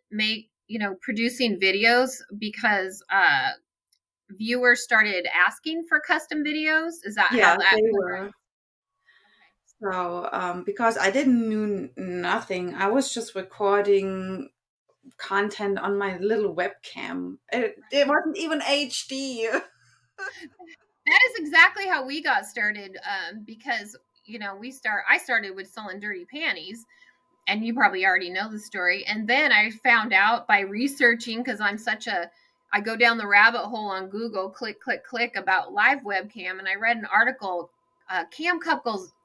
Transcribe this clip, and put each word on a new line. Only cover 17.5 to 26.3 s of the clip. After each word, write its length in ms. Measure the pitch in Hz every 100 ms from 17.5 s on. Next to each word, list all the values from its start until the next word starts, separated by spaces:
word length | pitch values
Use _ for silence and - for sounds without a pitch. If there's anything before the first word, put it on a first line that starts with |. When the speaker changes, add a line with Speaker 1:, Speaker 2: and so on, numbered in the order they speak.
Speaker 2:
It, 240 | 247 226 - _
it 160 | 277 277
Speaker 1:
Right. 0 |
Speaker 2:
wasn't 300 | 302 311 -
even 240 | 320 302 269
H 400 | 285 269 - -
D. 420 | 269 269 233 220
<laughs> 80 | 262 - _ _ _ _ - 381 - 330 _ 339 - _ _ 277
Speaker 1:
That 140 | 370 494
is 60 | 453
exactly 500 | 302 320 370 403 381
how 200 | 320 262
we 160 | 302
got 240 | 311 220 208
started, 500 | - 214 208 196 190
um, 400 | 185 196 170 214
because, 500 | 208 220 277 226 208 - _ _
you 140 | - 226
know, 180 | 202 196
we 140 | 240
start, 340 | 269 220 202 -
I 100 | 311
started 360 | - 233 202
with 140 | 190 190
selling 320 | - 208 190
dirty 240 | 208 190
panties, 640 | 175